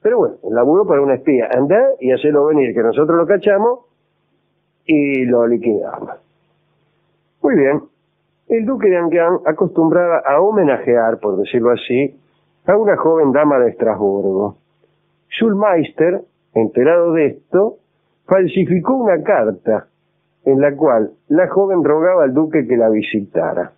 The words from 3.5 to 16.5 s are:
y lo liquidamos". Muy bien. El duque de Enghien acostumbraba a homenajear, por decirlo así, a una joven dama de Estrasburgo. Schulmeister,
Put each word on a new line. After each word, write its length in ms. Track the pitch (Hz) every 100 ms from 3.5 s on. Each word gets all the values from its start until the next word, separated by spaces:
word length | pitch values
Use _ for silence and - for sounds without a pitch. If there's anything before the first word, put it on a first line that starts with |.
| 196 226 247 _ _ _ _ _ _ _ _ _ _ -
y 400 | 156 143 135 127
lo 200 | 120 117
liquidamos". 680 | 120 117 104 - - - - _ _ _ _ _ _ _ _ _ _ _ _
Muy 140 | 294 220
bien. 260 | 135 147 - _ _ _ _ _ _
El 160 | 226
duque 240 | 220 262 202
de 80 | 180
Enghien 420 | 170 170 170 175
acostumbraba 800 | - 156 185 - 160 160 175 165
a 160 | 139 143
homenajear, 800 | 196 214 160 123 - 120 113 113
por 160 | 104 95
decirlo 360 | 98 123 117
así, 460 | 117 - 127 139 - _ _ _ _ -
a 80 |
una 220 | 202 214 175
joven 360 | 160 165 143
dama 260 | 131 151 139
de 140 | 120
Estrasburgo. 840 | - 113 101 101 98 98 95 104 - _ _ _ _ _ _ _
Schulmeister, 920 | - 226 202 214 175 147 - 160 190 - _ _